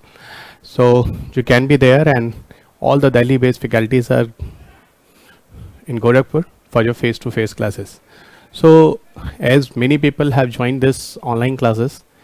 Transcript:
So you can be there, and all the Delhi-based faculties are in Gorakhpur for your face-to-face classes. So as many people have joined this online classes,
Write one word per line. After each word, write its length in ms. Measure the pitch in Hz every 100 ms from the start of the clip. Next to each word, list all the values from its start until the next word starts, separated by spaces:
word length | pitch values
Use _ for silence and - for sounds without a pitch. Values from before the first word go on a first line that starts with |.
| _ - - - - -
So 520 | - - 123 123 117 - -
you 80 | 131
can 240 | 120 123 135
be 100 | 143
there, 320 | 127 135 156
and 260 | 127 117 - - _ _ _
all 180 | 131 139
the 120 | 139
Delhi-based 500 | 123 123 135 127 123
faculties 500 | 117 113 113 127 117
are 160 | 123 113 - - - - _ _ _ _ _ _ _ _ - - - -
in 120 | 117
Gorakhpur 460 | 117 127 - 151 - _ _
for 160 | 120
your 100 | 113
face-to-face 580 | 117 120 - 123 117 110
classes. 460 | - 107 - 98 - _ - - - _
So 480 | - 160 160 156 - _ - - -
as 340 | 131 139 135
many 240 | 123 127 147
people 320 | 147 143 147
have 180 | 131 127
joined 320 | 113 123 131
this 380 | 135 131 - -
online 360 | 127 117 127 131
classes, 480 | 120 110 127 - _ _